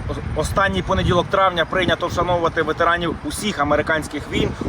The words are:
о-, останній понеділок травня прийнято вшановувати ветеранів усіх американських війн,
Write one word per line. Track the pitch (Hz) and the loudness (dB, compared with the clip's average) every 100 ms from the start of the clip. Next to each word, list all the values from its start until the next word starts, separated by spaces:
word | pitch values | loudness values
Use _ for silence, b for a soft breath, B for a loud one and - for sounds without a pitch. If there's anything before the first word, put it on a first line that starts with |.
| - | -6
о-, | 131 - 156 | -6 -4 -2
останній | 147 - 196 190 | 0 2 2 0
понеділок | 175 185 175 180 160 | 0 0 2 2 2
травня | 196 190 175 | 2 2 2
прийнято | 156 185 170 165 175 | 0 0 2 0 0
вшановувати | 175 180 175 165 165 | 0 0 2 2 0
ветеранів | 156 151 170 170 170 - | 0 2 2 2 0 -4
усіх | 147 - 208 170 | -6 -4 -4 -2
американських | 147 147 151 160 151 147 - | 2 2 2 -2 -2 -8 -6
війн, | 175 - - | -2 -2 -2